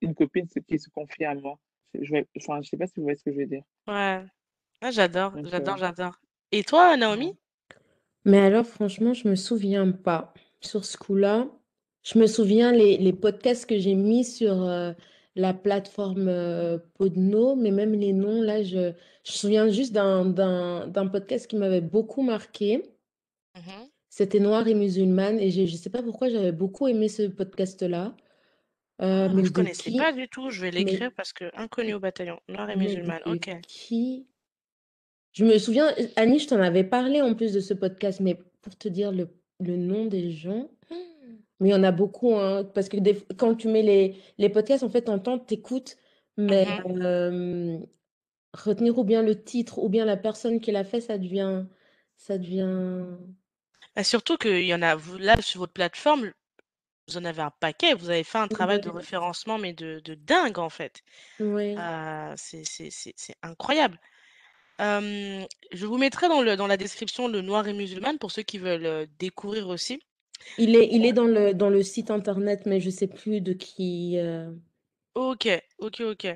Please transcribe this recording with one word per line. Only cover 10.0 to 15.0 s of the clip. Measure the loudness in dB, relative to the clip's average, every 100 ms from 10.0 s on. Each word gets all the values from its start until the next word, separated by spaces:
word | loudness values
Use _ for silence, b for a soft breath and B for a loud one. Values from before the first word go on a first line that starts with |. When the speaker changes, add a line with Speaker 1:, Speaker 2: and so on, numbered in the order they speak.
| 0 -2 -4 -16 b b
Speaker 3:
sur | -8 -8 -8
ce | -10
coup-là. | -2 2 4 2 -2 -8 _ _ _ _
Je | 0 6
me | 6
souviens | 6 4 6 6
les, | 8 8 6
les | 4
podcasts | 2 0 0 0 0 0
que | 0
j'ai | 2 2
mis | 4 2 0
sur, | 0 0 0
euh, | 0 -2 -4 -8